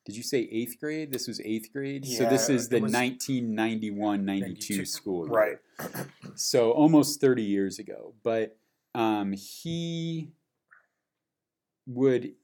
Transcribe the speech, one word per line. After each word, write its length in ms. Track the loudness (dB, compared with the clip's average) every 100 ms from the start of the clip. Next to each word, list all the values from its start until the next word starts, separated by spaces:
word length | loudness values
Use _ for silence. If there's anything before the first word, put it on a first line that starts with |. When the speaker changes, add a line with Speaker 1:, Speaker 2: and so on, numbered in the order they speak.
| -14
Speaker 1:
did 100 | -12
you 60 |
say 260 | -2 -2 -2
eighth 280 | -4 -6 -6
grade? 320 | -8 -6 -6
This 160 | -6 -6
was 120 | -8
eighth 300 | -6 -6 -6
grade? 320 | -8 -8 -8 -6
So 200 | -2 2
this 240 | 2 4
Speaker 2:
Yeah, 60 | 2
Speaker 1:
is 140 | 2
the 80 | 0
Speaker 2:
it 40 |
was 80 | 2
Speaker 1:
nineteen 640 | 2 0 -2 -4 -2 -2 -2
ninety-one 720 | -2 -2 -4 -4 -2 0 0
ninety-two 480 | -2 -4 -6 -6
Speaker 2:
ninety-two, 120 | -4 -4
Speaker 1:
school 400 | -6 -4 -4 2
year. 100 | 4
Speaker 2:
right. 220 | 4 0 _ -12 -10 -10 -12 -14 -14 -6
Speaker 1:
So 360 | 0 4 4
almost 480 | 6 8 8 6 4
thirty 200 | 4 4
years 360 | 2 0 0 -4
ago. 340 | -12 -16 -16 -6
But, 360 | -2 0 -2 -6 _ _ _
um, 380 | -2 0 0 -2
he 1000 | -4 -8 -12 -8 -6 -4 -4 -4 -6 -8 -14 _ _ _ _ _ _ _ _ _ _ _ _ _ _ -10
would, 460 | 2 4 4 0 -10